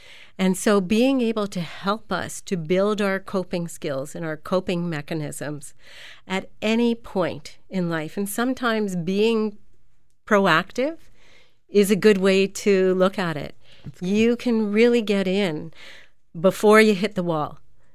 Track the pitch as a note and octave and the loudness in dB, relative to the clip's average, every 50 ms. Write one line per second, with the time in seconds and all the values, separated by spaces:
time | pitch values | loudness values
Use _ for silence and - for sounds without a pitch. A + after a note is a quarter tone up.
0 | - - - - - - - - F#3+ F#3 F#3 - - A3+ G3+ G3+ F#3 F3 A3 A3 | -20 -20 -20 -20 -20 -16 -6 -2 0 0 0 0 2 2 2 2 2 2 2 4
1 | B3 C4+ C4+ C4 A#3 A3+ A3 G#3+ G3+ G3 - F#3 E3 - - - E3+ G3 G#3 A3 | 4 4 4 2 0 0 0 -2 -4 -4 -4 -6 -8 -8 -10 -6 -4 -2 -2 -2
2 | - - F#3+ E3+ - D#3 - - - - G3+ E3+ D#3 D3+ F3+ F#3 G3+ G#3 G#3+ G3+ | -4 -4 -4 -4 -4 -6 -8 -12 -8 -6 -6 -6 -2 0 0 2 2 2 0 0
3 | G#3 G3 F#3+ F#3+ G3 - - F#3+ F3+ - - F3 E3+ E3 - - - D#3 C3+ C3+ | -2 -2 -2 -4 -4 -6 -6 -6 -4 -4 -4 -6 -6 -6 -8 -8 -8 -6 -6 -6
4 | C#3+ D3+ - E3+ E3+ D#3+ D#3 D3+ - - F#3+ F#3 F#3 - F3+ E3+ F3 F3 E3 D3 | -6 -8 -8 -8 -8 -6 -8 -8 -4 -2 -2 -2 0 -2 -2 -2 -2 -4 -4 -6
5 | D3 - E3 D#3 D3 C#3+ D3 - - C#3 D3+ C#3 - - - - - - - - | -6 -6 -6 -6 -6 -6 -8 -8 -8 -8 -8 -10 -12 -14 -16 -18 -18 -18 -18 -18
6 | - - - - - - F#3 F#3+ - - - - G#3 G#3+ A3+ A#3 A#3+ A#3 A#3 A#3 | -18 -20 -20 -18 -10 -6 -6 -6 -6 -8 -10 -6 -2 0 2 2 2 2 0 -2
7 | - - - F#3+ E3+ C#3+ G2+ D3+ - - - - - - - F#3 F3 E3+ E3 D#3+ | -4 -6 -2 -2 -2 -2 -4 -6 -12 -16 -18 -18 -14 -6 -4 -2 -2 -2 -2 -4
8 | D3+ D#3+ - G#3 G3+ G3 - - A#3+ C4 B3+ - B3+ A#3 A3 A3 G#3+ G3 F#3 F3+ | -4 -6 -6 -6 -6 -4 -4 -2 -2 -2 -2 -2 -2 0 0 0 0 -2 -2 -4
9 | D#3+ F3 F#3+ G3+ G#3+ A3+ A3+ A3 G#3+ G#3+ G#3 - - - - - - - - - | -2 -2 0 2 2 2 2 2 0 -2 -4 -8 -14 -18 -18 -20 -20 -20 -20 -20
10 | - - - - _ - G#3+ G3+ G3 F#3 D#3 E3 F#3 - - B3 B3+ D#4 E4 - | -20 -20 -20 -18 _ 2 4 4 6 4 4 2 0 -2 -4 -4 -2 -2 -4 -8
11 | - - - - - - - - - - - - _ _ - G3+ G3+ F#3+ A3 F3 | -12 -18 -18 -18 -20 -20 -20 -20 -20 -20 -20 -20 _ _ 2 4 4 4 4 4
12 | D3+ G#3+ G3+ F#3+ F#3 G3 F#3+ F#3+ G3 G3 - - - G#3 G3 F#3 F#3 F#3 F#3 F#3 | 6 6 6 6 4 4 4 4 4 2 -2 -2 2 2 4 4 4 4 4 4
13 | F3+ F#3 - G#3 F#3 E3+ D#3 C#3 - - - - - - - - - D3+ - - | 2 2 2 0 -2 -2 -4 -4 -6 -10 -12 -14 -18 -20 -20 -16 -16 -16 -12 -8
14 | F3+ F3+ G3+ G#3+ A3+ A#3 A#3+ A#3 - B3 A#3 A3 A3 G3+ G#3 A3 A#3 A#3+ A#3+ A#3+ | -2 0 2 4 4 4 2 2 0 0 0 2 0 2 4 4 6 6 6 4
15 | G#3+ G#3 G3+ G3 F#3+ F#3 F#3 G3+ G#3 F3 D3+ D#3 E3+ D#3+ - - - - - - | 2 2 0 0 0 0 0 2 0 0 -2 -4 -8 -10 -14 -16 -18 -18 -18 -20
16 | - - - - - - - E3+ D#3+ F#3+ F3 - - G#3 G#3+ G#3+ A3 G#3+ G#3 F3 | -20 -20 -20 -20 -20 -16 -4 0 2 2 2 4 6 6 8 8 8 6 4 2
17 | A3 G3+ G#3 F#3+ F3 E3+ D#3+ D3+ D3 - - - - - - - - - | 0 -2 -2 -4 -4 -2 -2 -2 -4 -6 -8 -12 -18 -18 -18 -20 -20 -20